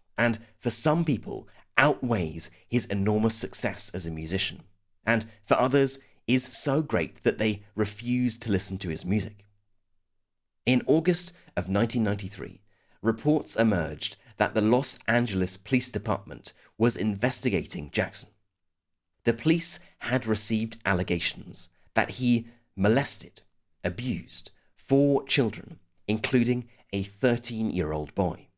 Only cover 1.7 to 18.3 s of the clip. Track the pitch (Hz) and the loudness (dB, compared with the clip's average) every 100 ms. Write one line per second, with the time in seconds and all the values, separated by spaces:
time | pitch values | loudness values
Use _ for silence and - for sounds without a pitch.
1.7 | - 143 135 123 110 80 80 - - - | 4 4 4 0 0 0 -4 -10 -12 -2
2.7 | 120 - 98 101 107 110 - - - 107 | -2 0 0 2 4 2 0 -4 -4 -4
3.7 | - - 95 82 80 78 92 - 85 - | -4 -6 -6 -6 -6 -4 -2 -4 -8 -18
4.7 | _ _ _ - 113 160 - - - 127 | _ _ _ 0 0 -2 -8 0 2 4
5.7 | 139 135 - - _ - 127 - - 147 | 4 2 -2 -12 _ 0 0 0 -4 0
6.7 | 139 143 95 80 - 120 - 110 101 - | 0 0 -2 -2 -2 -2 0 0 -2 -6
7.7 | 104 104 - 120 123 123 - 113 95 - | -4 -4 -4 -2 0 0 -2 -2 -2 -2
8.7 | 95 87 80 90 104 - - _ _ _ | -6 -6 -4 -2 -2 -2 -10 _ _ _
9.7 | _ _ _ _ _ _ _ _ _ 117 | _ _ _ _ _ _ _ _ _ 2
10.7 | 127 - 156 165 170 - - _ - 92 | 2 4 4 4 0 -2 -12 _ -6 0
11.7 | 98 113 120 104 101 95 - - - _ | 2 2 2 0 -2 -6 -10 -12 -14 _
12.7 | _ _ _ 110 110 147 151 - - 113 | _ _ _ -2 0 2 0 0 0 2
13.7 | 92 76 76 - - - - 101 110 107 | 2 -2 -6 -10 -10 -8 -2 0 2 4
14.7 | 123 143 - - 120 120 95 92 - - | 4 2 -6 0 0 0 0 -2 -4 -2
15.7 | 127 - 101 107 - - 71 - - _ | -2 -2 -4 -2 -4 -6 -16 -18 -20 _
16.7 | - 117 95 107 101 127 - 127 92 78 | 0 2 2 -2 0 -2 0 0 0 -2
17.7 | 87 73 - 95 - - | -8 -6 -4 -4 -6 -12